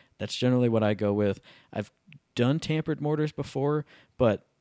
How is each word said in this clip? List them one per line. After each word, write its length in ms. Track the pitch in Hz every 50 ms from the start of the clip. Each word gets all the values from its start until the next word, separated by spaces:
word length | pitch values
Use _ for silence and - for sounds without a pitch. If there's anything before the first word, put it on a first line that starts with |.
| - _ _ -
That's 180 | 107 101 -
generally 320 | - 127 127 127 123 123 117
what 140 | 113 110
I 100 | 107 104
go 220 | 107 98 107 101 101
with. 260 | 104 104 101 98 - - - - - _ _
I've 180 | - 107 104 - _ _ _ - - - _ _ _
done 260 | - 120 127 143 156
Tampered 400 | - - 156 156 - 160 151 143
Mortars 320 | 147 147 151 147 151 151
before, 540 | - - 135 - - 131 139 143 151 151 143 - - - - _ _ -
but 280 | 127 110 98 - - _ _ _